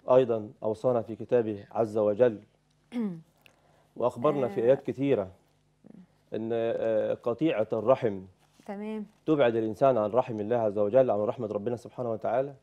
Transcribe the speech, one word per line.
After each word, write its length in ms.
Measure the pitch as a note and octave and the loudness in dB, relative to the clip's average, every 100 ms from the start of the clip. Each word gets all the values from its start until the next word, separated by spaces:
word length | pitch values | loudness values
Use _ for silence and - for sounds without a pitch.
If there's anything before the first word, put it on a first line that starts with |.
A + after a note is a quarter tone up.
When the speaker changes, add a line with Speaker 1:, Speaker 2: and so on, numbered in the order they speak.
| - | 6
Speaker 1:
أيضًا 400 | B2+ B2 A2+ G#2+ - | 4 4 -2 -6 -6
أوصانا 380 | A2 A2 B2+ A#2+ | -6 -2 0 -2
في 140 | A2 G#2+ | -4 -12
كتابه 500 | A2 B2 A2 G2+ G2+ | 0 0 0 -6 -6
عز 260 | G#2 A2+ G#2+ | -2 -2 2
وجل، 420 | G#2 G#2 B2 G2+ - _ _ _ _ | 0 4 4 2 -14 _ _ _ _
Speaker 2:
<clears throat> 1040 | A#3+ G#3+ E3 - _ _ _ _ _ _ - | -6 -6 -8 -18 _ _ _ _ _ _ -4
Speaker 1:
وأخبرنا 500 | A#2 A#2+ D3 D3 A#2+ | -4 0 0 0 -2
في 140 | A2 | 0
Speaker 2:
آه. 40 | A2+ | 4
Speaker 1:
آيات 180 | C#3 | 2
كثيرة 480 | - B2 C#3 A2+ F#2+ - _ _ _ _ - - - _ _ | 0 -4 0 0 -2 -10 _ _ _ _ -20 -20 -20 _ _
إن، 160 | A2 A2+ | -8 -4
آه، 600 | A#2 A2+ - A2+ A2 A2 | -2 -2 -2 -2 0 -2
قطيعة 540 | A2+ A#2+ A2+ D#3+ A2 A2 | -2 -4 -2 0 0 -2
الرحم 480 | A2+ G#2+ - A#2+ F#2+ F#2+ _ _ _ - | 0 2 4 2 -4 -12 _ _ _ -14
Speaker 2:
تمام. 400 | G3+ G#3+ A3 G#3 _ - | -10 -8 -10 -12 _ -2
Speaker 1:
تبعد 300 | D3+ A#2+ A2+ | 2 2 2
الإنسان 420 | A2 G#2 C3+ A#2+ | -2 2 2 4
عن 140 | G#2+ | 2
رحم 280 | A2+ B2+ G#2+ | 0 -2 -6
الله 180 | G#2 A#2+ | -2 0
عز 200 | A2 G2+ | 0 0
وجل، 340 | G#2 B2 B2+ | 2 4 4
عن 80 | G#2 | 0
رحمة 280 | G#2+ - A2 | -2 -4 -6
ربنا 280 | G#2 G#2+ A#2+ | -4 -4 -8
سبحانه 360 | - - A#2+ | -10 -8 -6
وتعالى. 420 | A2 A2 A#2+ C#3 C3+ | -4 -2 -2 -4 -10